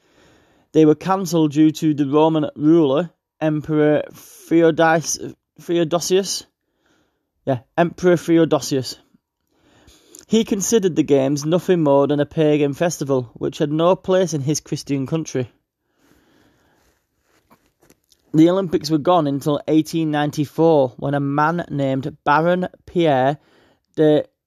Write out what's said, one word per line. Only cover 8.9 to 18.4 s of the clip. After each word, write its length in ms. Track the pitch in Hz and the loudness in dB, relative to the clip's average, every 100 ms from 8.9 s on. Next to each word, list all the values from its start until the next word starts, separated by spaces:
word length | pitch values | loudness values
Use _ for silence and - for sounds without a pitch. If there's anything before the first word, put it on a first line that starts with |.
| - _ _ _ _ _ _ _ _ _ _ _ - - | -12 _ _ _ _ _ _ _ _ _ _ _ -20 -2
He 180 | 226 | -2
considered 500 | - 202 175 226 185 | 0 -4 0 0 0
the 80 | 151 | 0
games 440 | 143 139 135 143 151 | 2 2 2 -2 -2
nothing 360 | 175 - 175 | -2 0 0
more 240 | 147 139 139 | 2 2 2
than 140 | 147 | 0
a 60 | 143 | -2
pagan 480 | 165 151 151 143 | 0 0 2 0
festival, 560 | 135 170 - 139 131 120 | -2 -4 -4 -4 -4 -4
which 240 | - 143 - | -8 -8 -4
had 160 | 151 | -4
no 240 | 156 170 180 | 0 0 0
place 380 | - 185 175 | 0 0 0
in 80 | 156 | -2
his 180 | 135 147 | -4 -4
Christian 460 | - 151 - 139 127 | -6 -10 -6 -6 -4
country. 440 | 160 151 131 123 _ _ _ _ _ _ _ _ _ _ _ _ _ _ _ _ _ _ _ _ _ _ _ _ _ _ _ _ | -6 -6 -6 -8 _ _ _ _ _ _ _ _ _ _ _ _ _ _ _ _ _ _ _ _ _ _ _ _ _ _ _ _
The 160 | 156 | 4